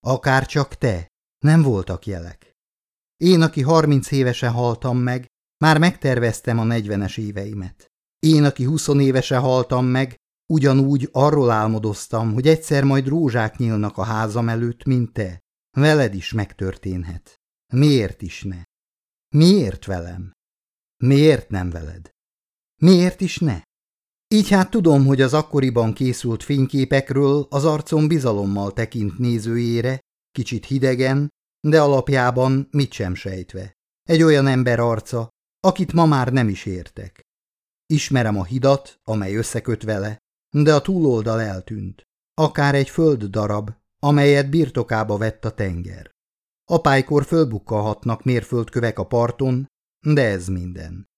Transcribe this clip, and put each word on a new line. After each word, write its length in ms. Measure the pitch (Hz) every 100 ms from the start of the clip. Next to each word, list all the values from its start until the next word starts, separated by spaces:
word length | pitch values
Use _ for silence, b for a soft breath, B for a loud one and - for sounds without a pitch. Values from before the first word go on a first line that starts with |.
| 127
Akárcsak 680 | 127 135 131 135 151 139 -
te, 320 | 131 92 85 _ _ _
nem 180 | 147 165
voltak 440 | 143 104 90 87 -
jelek. 460 | 92 85 - _ _ _ _ _ _ _ _
Én, 260 | 170 180
aki 200 | 160 -
harminc 500 | 135 165 151 139 -
évesen 400 | 139 127 120 123
haltam 460 | 120 120 113 127 123
meg, 300 | 123 127 127 _ _ _
már 200 | 156 156
megterveztem 800 | 170 - 139 120 117 110 - 117
a 40 |
negyvenes 540 | 113 117 101 101 98 -
éveimet. 720 | 107 101 101 104 92 - _ _ _ _
Én, 240 | 156 156
aki 200 | 147 -
huszonévesen 760 | 127 156 - 143 135 131 - 131
haltam 460 | 131 127 123 127 127
meg, 320 | 127 131 - _ _ _
ugyanúgy 640 | 156 139 135 135 143 135
arról 380 | 127 143 151 123
álmodoztam, 840 | 110 110 110 107 101 - 113 113
hogy 140 | 110 139
egyszer 360 | 160 - 143
majd 240 | 139 135 135
rózsák 500 | 160 147 117 110 -
nyílnak 400 | 117 107 104 -
a 60 |
házam 460 | 95 110 110 110 117
előtt, 340 | 113 120 117
mint 300 | - 127 117
te. 260 | - 95 90 _ _ _ -
Veled 360 | 147 151 120
is 180 | 98 -
megtörténhet. 1040 | 113 101 - 95 90 95 92 82 85 _ _ _ _ _
Miért 480 | 123 147 135 98 -
is 220 | 90 -
ne? 200 | 95 90 87 _ _ _ _ _ _ 147
Miért 500 | 170 202 113 - -
velem? 460 | 92 85 90 92 _ _ _ _ _ _ _
Miért 460 | 123 139 156 127 -
nem 200 | 101 90
veled? 400 | 85 78 85 85 _ _ _ _ _ _ _
Miért 400 | 160 185 180 180
is 160 | 185 -
ne? 220 | 160 87 _ _ _ _ _ _ _
Így 220 | 214 202
hát 200 | 196 185
tudom, 360 | 233 165 143 135
hogy 160 | 135
az 120 | 135
akkoriban 600 | 151 147 147 131 117 113
készült 500 | 98 131 120 120 113
fényképekről 1040 | - 143 131 139 135 139 135 131 139 147 139
az 160 | 139 156
arcom 420 | 151 - 156 151
bizalommal 680 | 165 127 104 98 101 101
tekint 440 | 107 113 120 104 85
nézőjére, 840 | 123 120 110 117 120 117 120 131 _ _ _
kicsit 340 | - 113 113 -
hidegen, 640 | 135 131 127 131 135 147 _ _ _ 151
de 140 | 156
alapjában 840 | 147 139 127 135 123 123 131 135 139
mit 200 | 143 131
sem 240 | - 95 92
sejtve. 580 | 98 95 90 95 95 _ _ _
Egy 200 | - 165
olyan 240 | 165 143 139
ember 320 | 127 123 117
arca, 500 | 117 110 - 120 113 _ _ _
akit 340 | 190 - 170
ma 120 | 165 160
már 260 | 143 123
nem 180 | 131 113
is 160 | 95 -
értek. 560 | 92 85 - 95 _ _ _ _ _ _ _ _
Ismerem 520 | 151 - 135 110 104
a 80 | 90
hidat, 540 | 127 135 139 - _
amely 320 | - 92 95 104
összeköt 480 | 110 117 117 110
vele, 340 | 107 104 104 107 _ _ _
de 240 | 143 151
a 80 | 151
túloldal 600 | - 185 151 117 110 110
eltűnt. 600 | 107 95 - 107 95 - _ _ _
Akár 420 | - 151 - 143 143
egy 140 | 135
földdarab, 840 | - 160 131 104 101 104 104 107 - _ _
amelyet 500 | 143 147 143 143 139
birtokába 680 | 156 151 - 113 110 107 104
vett 280 | 110 - 113
a 80 |
tenger. 580 | - 98 85 90 90 - _ _ _ _ _ _
Apálykor 560 | 170 156 135 131 147 139
fölbukkanhatnak 960 | 165 147 104 - 107 107 104 117 110
mérföldkövek 760 | 131 123 - 120 110 127 117 -
a 60 | -
parton, 600 | 120 120 - 131 127 135 _ _ _ 151
de 160 | 147
ez 260 | 120 98 87
minden. 580 | 92 87 87 80 87 101